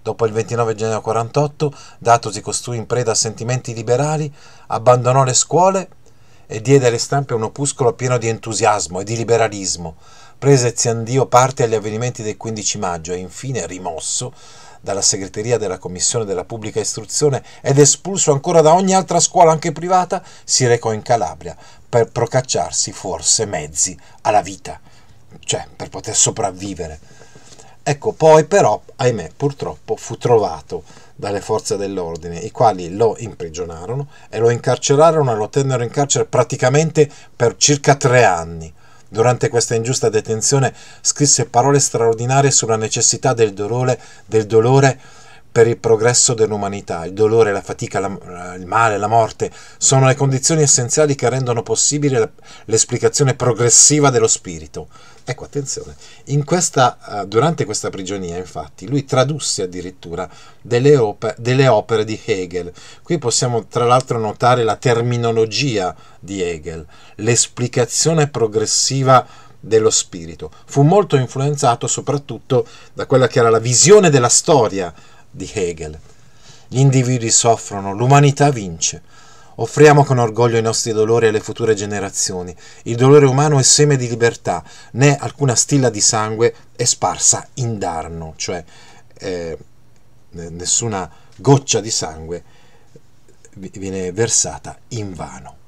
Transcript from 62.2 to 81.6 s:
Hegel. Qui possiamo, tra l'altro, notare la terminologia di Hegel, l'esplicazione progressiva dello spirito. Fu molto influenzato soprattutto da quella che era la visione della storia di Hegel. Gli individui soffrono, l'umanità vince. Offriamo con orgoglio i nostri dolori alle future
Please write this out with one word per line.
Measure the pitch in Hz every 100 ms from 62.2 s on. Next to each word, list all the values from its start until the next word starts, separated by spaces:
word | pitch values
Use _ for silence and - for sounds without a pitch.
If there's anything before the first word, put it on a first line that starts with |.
Hegel. | - 98 90 90 87 - - -
Qui | - 170
possiamo, | 123 - 127 120 -
tra | -
l'altro, | 117 127 - 120
notare | 107 98 123 127
la | 113 101
terminologia | 131 117 120 120 117 113 113 104 143 107 90 - - -
di | 85 98
Hegel, | 87 82 78 80 78 - - -
l'esplicazione | 107 117 - - 120 - 117 - 151 165 143
progressiva | 120 113 107 107 - - 135 131 127 - - - -
dello | 90 110 110
spirito. | - - 92 82 82 - -
Fu | - 143
molto | 143 196 196 143
influenzato | 123 135 143 143 127 117 123
soprattutto | - - 139 - 110 - 127 113 - -
da | -
quella | 101 135 -
che | -
era | 117
la | 113
visione | 113 123 160 208 180
della | 139 120
storia | - - 151 107 95 87 - - - -
di | - 92
Hegel. | - 87 82 78 76 - - - - - - -
Gli | 123
individui | 135 131 123 127 113
soffrono, | 104 120 113 - 101 98
l'umanità | 98 123 143 143 139 143
vince. | 131 98 82 - 78 - - - - - -
Offriamo | 113 - 151 147
con | 147 127
orgoglio | 117 107 120 117
i |
nostri | 113 107 120
dolori | 107 110 117 113
alle | 107
future | - 107